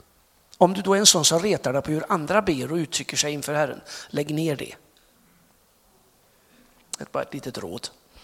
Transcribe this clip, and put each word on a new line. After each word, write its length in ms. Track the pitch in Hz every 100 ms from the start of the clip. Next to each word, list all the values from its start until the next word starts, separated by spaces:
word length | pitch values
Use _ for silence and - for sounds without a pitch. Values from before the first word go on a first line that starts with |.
| _ _ _ _ _ -
Om 160 | 180
du 80 | 196
då 120 | 190
är 40 | 196
en 80 | 208
sån 180 | 175
som 160 | 143 165
retar 320 | 208 151 131
dig 100 | 135
på 80 | 151
hur 220 | 151 -
andra 300 | 180 147 202
ber 300 | 190 135 131
och 40 | 170
uttrycker 400 | 151 - - 143
sig 160 | 147
inför 220 | 147 139
Herren, 260 | 151 135 - - - -
lägg 260 | 147 147
ner 220 | 151 165 139
det. 180 | - - _ _ _ _ _ _ _ _ _ _ _ _ _ _ _ _ _ _ _ _ - -
Det 60 |
är 40 | 143
bara 100 | 139
ett 120 | -
litet 240 | 139 127 113
råd. 300 | 85 92 - - _ -